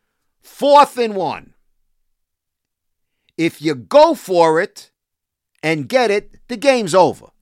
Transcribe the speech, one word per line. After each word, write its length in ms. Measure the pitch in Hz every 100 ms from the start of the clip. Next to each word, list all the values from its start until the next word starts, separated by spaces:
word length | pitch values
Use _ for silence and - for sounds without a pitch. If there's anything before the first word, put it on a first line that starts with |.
| _ _ _ _
Fourth 560 | _ - 269 285 269 -
and 180 | 233 202
one. 380 | 160 101 71 _ _ _ _ _ _ _ _ _ _ _ _ _ _ _ _ _ _ -
If 240 | 165 -
you 140 | 151
go 400 | 143 110 285 320
for 460 | 302 - 180 165 160
it 320 | 196 - - _ _ _ _ _ _ _
and 260 | 156 160 135
get 220 | 254 233
it, 260 | 202 - _ -
the 80 | 240
game's 380 | 226 262 202
over. 360 | 175 165 104 - _